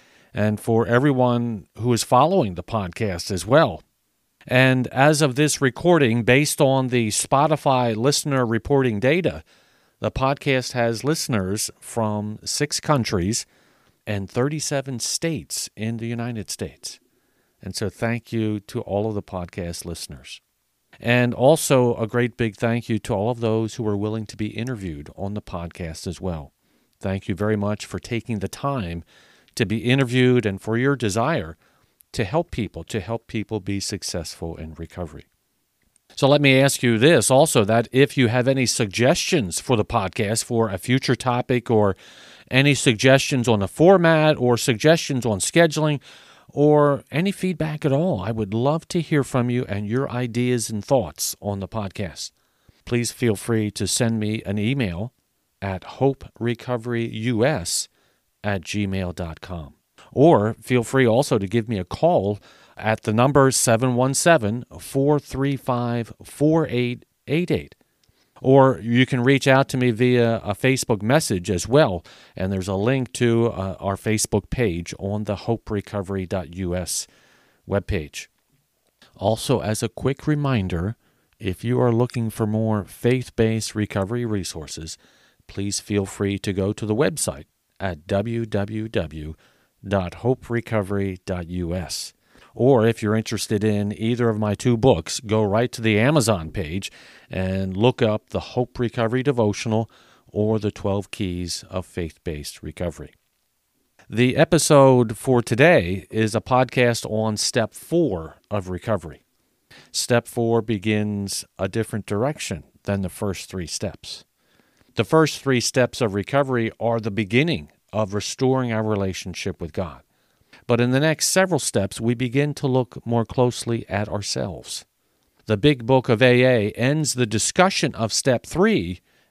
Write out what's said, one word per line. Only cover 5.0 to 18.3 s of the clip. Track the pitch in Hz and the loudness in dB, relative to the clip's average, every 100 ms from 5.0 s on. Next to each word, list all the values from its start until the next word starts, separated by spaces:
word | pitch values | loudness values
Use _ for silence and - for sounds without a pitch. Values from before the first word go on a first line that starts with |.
| 143 151 | 4 4
of | 151 | 2
this | 123 151 - | 2 0 2
recording, | 135 - 170 170 131 117 | 0 0 4 4 4 2
based | 110 127 147 - | 4 4 4 2
on | 139 135 131 | 2 2 2
the | 123 110 | 0 0
Spotify | - - 135 156 151 151 131 123 107 | -2 0 2 4 2 2 2 2 0
listener | 127 143 156 135 | 0 0 -2 -2
reporting | 120 113 - 143 131 104 | 0 -2 0 2 2 0
data, | 127 165 170 78 - _ _ _ _ _ | 0 2 0 -4 -12 _ _ _ _ _
the | 110 | -6
podcast | - 131 139 147 131 123 | -2 -2 -2 0 -2 -2
has | 127 117 113 | -2 0 0
listeners | 127 165 - 117 92 107 - - | -2 -4 -2 -2 -2 -4 -6 -10
from | - - 110 104 107 107 | -10 -4 -2 -2 -6 -10
six | - - 147 - | -8 -4 -4 -4
countries | - 147 113 101 87 117 - _ _ _ _ _ | 0 0 0 0 0 -2 -6 _ _ _ _ _
and | - 104 95 | -8 -8 -6
thirty-seven | - 135 151 - 143 135 123 | -2 -2 -2 -4 -6 -6 -8
states | - - 165 147 71 - - - | -6 -4 -4 -6 -8 -10 -10 -8
in | 110 113 | -6 -6
the | 113 | -6
United | 117 117 117 95 | -6 -6 -8 -10
States. | - 92 - - - _ _ _ _ _ _ | -8 -10 -10 -16 -18 _ _ _ _ _ _
And | 101 - | -12 -8
so | 101 | -8
thank | - 117 117 - | -6 -4 -4 -6